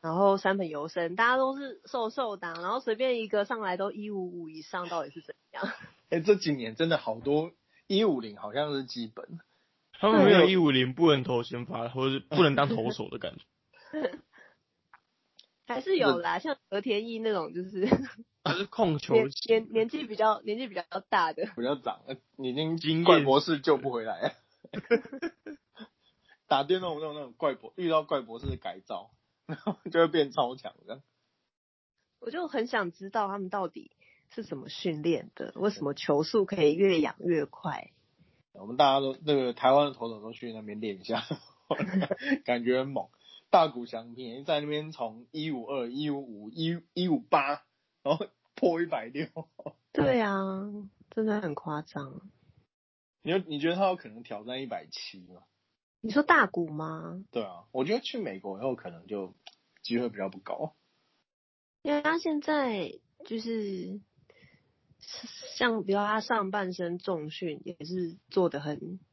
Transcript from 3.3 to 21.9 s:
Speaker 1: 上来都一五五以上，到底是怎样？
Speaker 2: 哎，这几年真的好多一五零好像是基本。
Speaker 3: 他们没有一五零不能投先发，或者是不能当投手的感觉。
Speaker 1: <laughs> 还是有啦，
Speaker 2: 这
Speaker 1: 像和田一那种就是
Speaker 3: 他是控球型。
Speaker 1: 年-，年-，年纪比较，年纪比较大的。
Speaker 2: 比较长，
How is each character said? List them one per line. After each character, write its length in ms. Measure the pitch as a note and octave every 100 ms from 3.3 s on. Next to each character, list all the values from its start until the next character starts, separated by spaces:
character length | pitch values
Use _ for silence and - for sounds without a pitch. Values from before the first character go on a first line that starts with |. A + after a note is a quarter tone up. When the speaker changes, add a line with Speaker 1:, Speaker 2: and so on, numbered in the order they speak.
| G#3
Speaker 1:
上 160 | G3+ A#3
来 160 | G3+ F3+
都 140 | G3
一 200 | G3+ G#3
五 300 | G3+ F3+ F3
五 80 | D#3+
以 140 | D#3
上， 260 | D#3 F#3 F3
到 160 | E3+
底 60 | C#3+
是 100 | D3+
怎 140 | - - _
样？ 180 | - G3 - - _ _
Speaker 2:
哎， 120 | E3+
这 140 | E3
几 200 | G3+ E3+
年 220 | C#3+ A2+ A2
真 120 | E3
的 80 | D#3+
好 240 | - A2+
多 320 | B2+ D3 E3 _ _ _ _
一 160 | G3
五 180 | A3 C3+
零 160 | A2 G#2
好 160 | G#2
像 180 | A#2+ D3+
是 120 | C#3
基 220 | C3 B2 A2+
本。 320 | A2+ - E3 _ _ _ _ _ -
Speaker 3:
他 80 | G3+
们 160 | A3
没 80 | G3
有 160 | F#3+ D#3+
一 80 | F#3
五 140 | D#3+
零 240 | C3 B2+
不 160 | B2+ E3
能 140 | C#3+
投 180 | B2 B2
先 240 | A#2 A#2+ A#2+
发， 220 | A#2+ A#2
或 180 | B2+ C3
者 60 |
是 80 | C3+
不 220 | - D#3
能 100 | E3
当 140 | C#3 C#3+
投 240 | - A2+
手 180 | - A2
的 80 | -
感 180 | E2+ -
觉。 80 | - _ _
Speaker 1:
<laughs> 500 | _ - D#4 D#4 - - _ - _ _ _ _ - _ _ _ _ - _ _
还 160 | B3
是 160 | D#4+ F#4+
有 180 | A3 E3+
啦， 200 | E3+ E3+
Speaker 2:
这 60 |
Speaker 1:
像 120 | D#4+ C#4 _
和 100 | G3
田 280 | A3+ G#3 A3+
一 100 | A3+
那 140 | A3+
种 200 | G3+ D#3+
就 100 | F3
是 220 | F#3 G3 G#3 C4 C4+ - - _
Speaker 3:
他 100 | -
是 100 | E3+
控 340 | G3 - G3+ D3+
球 180 | - D3+ C#3
型。 20 | C#3 -
Speaker 1:
年-， 160 | A3+ A3
年-， 40 |
年 140 | A3 A3+
纪 180 | D4+ B3
比 80 | G#3+
较， 240 | A3 G#3+
年 160 | G#3+ G#3+
纪 120 | B3+
比 60 |
较 80 | F#3 - F#3+ -
大 240 | G#3 E3+
的。 100 | D3 F3 G#2
Speaker 2:
比 60 |
较 120 | A#2+
长， 260 | C#3 B2